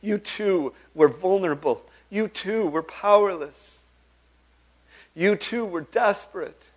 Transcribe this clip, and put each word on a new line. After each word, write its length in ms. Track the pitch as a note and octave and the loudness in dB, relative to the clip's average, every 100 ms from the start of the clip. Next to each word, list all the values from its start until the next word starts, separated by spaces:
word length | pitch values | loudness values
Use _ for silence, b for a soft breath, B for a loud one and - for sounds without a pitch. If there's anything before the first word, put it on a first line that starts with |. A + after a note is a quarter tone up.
You 180 | G3+ G3+ | -2 -4
too 560 | - - G#3+ F#3 C3+ b b D#3 | -4 -4 0 0 -2 b b 4
were 100 | D3 | 4
vulnerable. 760 | - F#3 G3 F3+ C#3+ D3 A#2 - b b | 4 0 2 0 -2 -2 -4 -6 b b
You 160 | G3+ G#3+ | -6 -6
too 400 | - F#3 A3 F#3+ | -6 -6 -2 -2
were 160 | D3+ | -4
powerless. 960 | E3 - G3+ G#3 G3+ F3 D3 - - - _ _ _ _ _ _ _ _ _ _ b b b | -6 -6 4 6 4 -2 -10 -14 -20 -20 _ _ _ _ _ _ _ _ _ _ b b b
You 220 | D#3+ F#3 G#3 | -2 0 0
too 280 | - A#3 | -2 -6
were 180 | A3 E3+ | -6 -8
desperate. 800 | C#3+ - G#3+ G3+ - F#3+ D#3 - _ | -4 0 0 0 -8 -12 -12 -14 _